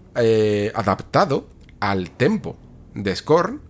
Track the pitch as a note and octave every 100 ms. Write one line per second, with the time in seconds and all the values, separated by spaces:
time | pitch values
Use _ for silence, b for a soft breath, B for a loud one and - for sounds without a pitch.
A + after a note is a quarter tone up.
0 | - B2 A2+ A2 G#2+ G#2 G#2 - G2+ F#2+
1 | - D3 F#3+ C3+ - - - - G2+ F#2+
2 | F2 - C#3 A3 - - - - - -
3 | G2 F2+ - E3 F3+ D4 -